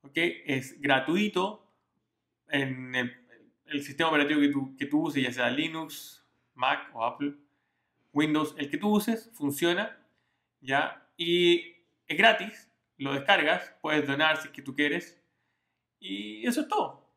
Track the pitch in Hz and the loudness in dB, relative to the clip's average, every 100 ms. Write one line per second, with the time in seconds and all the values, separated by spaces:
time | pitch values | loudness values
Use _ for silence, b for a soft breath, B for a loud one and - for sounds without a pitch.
0 | 143 160 175 - - 131 127 - 143 135 | -6 0 0 -2 -4 -4 -4 -8 2 2
1 | 135 180 208 180 190 214 _ _ _ _ | 2 0 0 0 -4 -6 _ _ _ _
2 | _ _ _ _ _ 143 135 127 127 127 | _ _ _ _ _ -2 -2 -6 -6 -4
3 | 123 - _ 117 _ _ _ 147 143 143 | -4 -6 _ -20 _ _ _ -8 -8 0
4 | 165 151 143 151 143 139 131 - 143 151 | 2 4 2 4 4 2 -4 -6 -2 0
5 | 160 143 127 123 120 131 160 160 156 - | 0 -2 -2 0 0 0 -4 -6 -10 -14
6 | - - _ _ _ - 127 143 - 120 | -18 -20 _ _ _ -4 0 0 -4 -4
7 | 117 123 143 143 _ _ _ _ _ _ | -4 -2 -6 -8 _ _ _ _ _ _
8 | _ 143 156 151 147 - 143 156 208 208 | _ 0 2 2 0 -6 -6 -2 2 2
9 | - 226 - - 147 139 170 180 226 - | 2 -4 -6 -6 -4 0 0 0 -4 -10
10 | _ _ _ _ _ _ 131 139 160 - | _ _ _ _ _ _ -2 0 0 -6
11 | _ - 170 175 175 175 - - _ _ | _ -8 0 4 6 4 0 -20 _ _
12 | _ 156 220 - 202 - - _ _ _ | _ 4 6 6 -2 -12 -20 _ _ _
13 | 139 160 139 196 151 180 - - 156 151 | -4 -2 4 4 4 0 -2 -10 0 0
14 | 139 139 156 156 - - 139 135 147 165 | 0 2 2 2 -6 -14 -12 -2 0 -2
15 | - _ _ _ _ _ _ _ _ _ | -8 _ _ _ _ _ _ _ _ _
16 | 185 196 208 214 247 240 - 427 - - | -10 -10 -10 -6 -4 -2 -2 -2 -2 -8
17 | _ | _